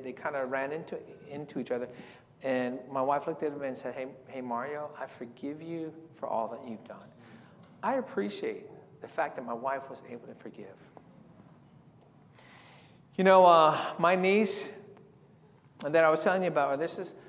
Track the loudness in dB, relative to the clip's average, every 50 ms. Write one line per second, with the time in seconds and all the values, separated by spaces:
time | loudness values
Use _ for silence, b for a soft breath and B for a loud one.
0 | -10 -12 -10 -8 -8 -6 -4 -4 -4 -2 -2 -4 -4 -4 -6 -8 -10 -10 -12 -12
1 | -12 -14 -20 -20 -16 -14 -12 -12 -12 -10 -8 -8 -6 -4 -4 -6 -6 -8 B B
2 | B B B B B B B -8 -6 -4 -2 -2 -2 -4 -6 -8 -10 -6 -4 -2
3 | 0 0 0 0 -2 -4 -6 -4 -4 -6 -4 -6 -8 -8 -8 -8 -10 -10 -8 -8
4 | -10 -10 -12 -16 -18 -16 -12 -10 -8 -6 -6 -6 -6 -6 -8 -8 -10 -12 -12 -12
5 | -12 -12 -12 -14 -14 -14 -14 -10 -10 -10 -10 -10 -10 -10 -8 -8 -8 -8 -10 -14
6 | -18 -20 -16 -10 -6 -4 -2 -2 -4 -4 -8 -10 -12 -12 -14 -14 -14 -18 -18 -18
7 | -20 -20 -20 -20 B B B B B B B B B B B -6 -4 -2 -2 -2
8 | -4 -4 -4 -4 -4 -4 -6 -6 -6 -6 -6 -8 -10 -16 -20 -20 -20 -20 -20 -20
9 | -18 -8 -4 -4 -4 -4 -6 -8 -8 -8 -6 -4 -4 -4 -4 -4 -6 -10 -14 -16
10 | -16 -16 -16 -16 -16 -18 -18 -16 -18 -16 -16 -16 -16 -18 -18 -20 -20 -20 -20 -20
11 | -20 -20 -20 -20 -20 -20 -20 -20 -20 -20 -20 -20 -20 -20 -20 -20 -20 -20 -20 -20
12 | -20 _ _ -20 -20 -20 B B B B B B B B B B B B B B
13 | B _ -2 4 6 8 10 10 10 10 10 10 8 6 4 B B B B B
14 | 2 4 4 4 4 4 4 4 4 2 0 -2 -2 -4 -8 -14 -18 -20 -20 -20
15 | -20 -20 -20 -20 -20 -20 -20 -20 -20 -20 _ _ -20 -20 -2 2 4 6 6 8
16 | 8 8 6 6 4 2 2 2 2 2 2 2 2 2 0 0 -2 -4 -6 -8
17 | -10 -12 -14 B B